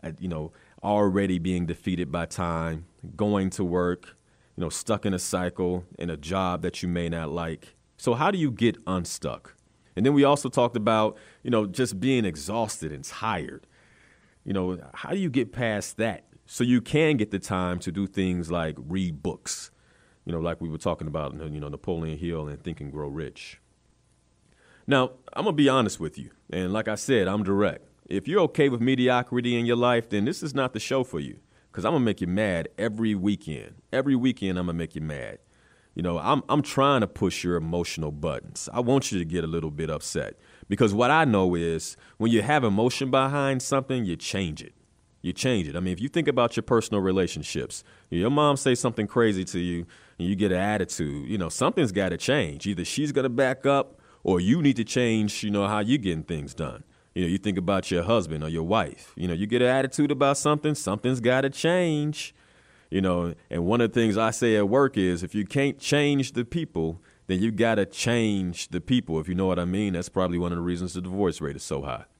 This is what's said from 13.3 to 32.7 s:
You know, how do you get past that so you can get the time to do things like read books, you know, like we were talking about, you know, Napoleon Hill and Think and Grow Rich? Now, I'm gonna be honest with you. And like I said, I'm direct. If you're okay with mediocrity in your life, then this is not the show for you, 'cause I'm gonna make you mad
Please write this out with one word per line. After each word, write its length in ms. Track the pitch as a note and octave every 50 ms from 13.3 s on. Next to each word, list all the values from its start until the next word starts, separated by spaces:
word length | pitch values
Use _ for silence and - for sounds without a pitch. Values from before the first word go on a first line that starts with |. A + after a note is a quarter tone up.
| G#2+ F2+ D2 - - - - _ _ _ _ _ _ _ _ _ _ _ _ _ _ _ -
You 80 | - G2
know, 280 | F#2+ F2+ F#2 F#2 E2+ C#2+ C#2 -
how 180 | - - -
do 80 | E3 G3+
you 120 | F#3+ D#3+
get 220 | A#2+ C3 A#2+ G#2+ -
past 460 | A#2+ B2 A2+ G#2+ G#2 F#2 - - -
that 260 | A2+ A2+ F#2 - - _ _ _ _
so 180 | - - - A#2+
you 160 | B2 B2 B2
can 360 | A#2 - - D3+ D#3+ D#3 D#3
get 140 | A2+ G#2 -
the 80 | - F#2+
time 400 | - - G2+ F#2 F#2 F2+ F2+ F2
to 140 | - F#2 E2
do 160 | G2 G2+ F#2
things 420 | - - F#2+ F#2 F2+ F2 F2 D#2
like 260 | F2 E2+ E2 D#2+ D2+
read 460 | - B1 D2 F2 F#2+ F#2+ F2 D#2+ C#2 -
books, 480 | - - - - - - - - - _ _ _ _ _ _ _ _ _ _ -
you 80 | - E2+
know, 80 | E2
like 200 | E2 E2+ E2 -
we 80 | E2+ E2
were 100 | D#2 D#2+
talking 280 | - F#2+ E2+ - D#2+
about, 280 | D#2 D2 D#2+ D2 C#2 C#2
you 260 | D2+ D#2+ D#2 D2+ D2+
know, 80 | D2 C#2+
Napoleon 500 | C#2+ C#2 - - F2+ E2 E2 D#2+ D#2 C#2+
Hill 300 | F2 E2+ E2+ D#2+ D2+ D2
and 120 | D2 C#2
Think 200 | - F2+ E2 -
and 100 | C#2+ C#2+
Grow 160 | C#2 D2+ D2
Rich? 540 | C#2+ C#2 D#2 D#2 C2 - - - - - - _ _ _ _ _ _ _ _ _ _ _ _ _ _ _ _ _ _ _ _ _ _ _ _ _
Now, 280 | - C#3 C3+ B2+ B2 - - _ - -
I'm 100 | - C#3+
gonna 100 | G#3+ E3
be 140 | D3 D3 C3+
honest 320 | C3 C3+ A#2 G2+ - -
with 180 | E2 D2+ - -
you. 120 | C2 - - _ _ -
And 220 | - F2+ F#2 F2+ G2
like 160 | A2 A2 A2
I 80 | G#2+
said, 320 | G#2 - - C3+ A2+ F#2+ F#2
I'm 160 | G2 G#2+ G#2
direct. 420 | F#2+ G2 G2 G#2 F#2 C#2+ - - - _ _ _ -
If 180 | - G2 -
you're 140 | - E3+ G#3
okay 280 | F3 D3 - - D3 C#3
with 120 | B2+ A#2
mediocrity 760 | A#2 B2+ C3+ B2 B2 B2 B2 B2 B2 - A#2+ B2 A#2+ B2 A#2+
in 80 | A#2 A#2
your 120 | A#2 A#2+
life, 320 | A#2+ A#2+ B2 B2 A#2 A2+ -
then 160 | G#2 G#2 G2+
this 180 | B2+ E3+ - -
is 140 | D3+ C3
not 160 | C#3 C3+ C3 -
the 80 | G#2+
show 240 | - - C3 C3+ B2
for 160 | - - E2
you, 180 | C#2+ C2 G1+ - - _ _ _ _ _
'cause 140 | - - F2
I'm 80 | A#2+ E3+
gonna 120 | D3 B2
make 160 | A2+ G2+ -
you 60 | F#2
mad 420 | F2 F2+ G2+ G#2+ G#2 F2+ E2 D#2+ -